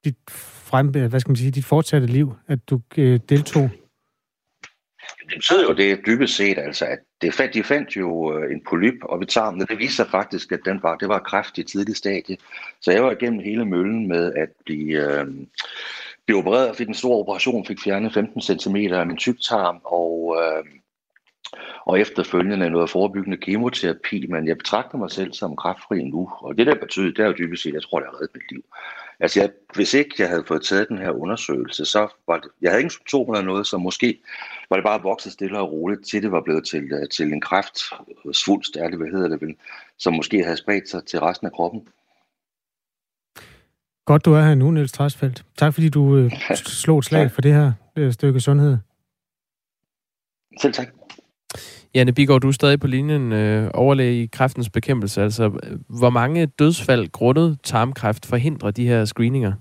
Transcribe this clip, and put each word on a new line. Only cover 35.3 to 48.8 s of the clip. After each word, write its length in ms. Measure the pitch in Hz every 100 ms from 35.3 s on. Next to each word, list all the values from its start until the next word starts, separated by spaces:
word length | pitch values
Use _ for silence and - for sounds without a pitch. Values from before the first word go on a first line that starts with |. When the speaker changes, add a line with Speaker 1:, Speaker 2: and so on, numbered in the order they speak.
Speaker 2:
stille 260 | - 95 104
og 140 | 90
roligt, 340 | 78 87 101 -
til 160 | 104
det 100 | 104
var 80 | 87
blevet 260 | 80 78 -
til, 260 | 80 69
øh, 160 | 73 71
til 240 | - 76
en 80 | 73
kræftsvulst, 1400 | - 95 - - - - - - 73 - - 98 - 76
er 120 | 82
det, 100 | 87
hvad 100 | 80
hedder 180 | 95 87
det 120 | 78
vel, 140 | 78 78 - - - _
som 160 | 90
måske 300 | 82 78 104
havde 120 | 85 82
spredt 320 | - 101 -
sig 160 | 90 -
til 140 | 85
resten 260 | 78 90 98
af 60 |
kroppen. 360 | - 85 110 - _ _ _ _ _ _ _ _ _ _ _ _ _ _ - - _ _ _ _ _
Speaker 1:
Godt, 200 | - 151
du 80 | -
er 80 | 156
her 120 | 156
nu, 160 | 139 139
Niels 220 | 160 135
Trasfeldt. 520 | - 143 - 135 123 _ -
Tak, 180 | 147
fordi 140 | 147 160
du, 280 | 147 139 139
øh, 160 | 123 - - -
Speaker 2:
<laughs> 260 | - -
Speaker 1:
slog 160 | - 156
et 60 |
slag 180 | - 160
Speaker 2:
Tak. 100 | 139
Speaker 1:
for 80 | -
det 120 | 139
her, 180 | 147 147 110 _ -
øh, 160 | 139
stykke 280 | 117 143 127
sundhed. 380 | 131 143 143 120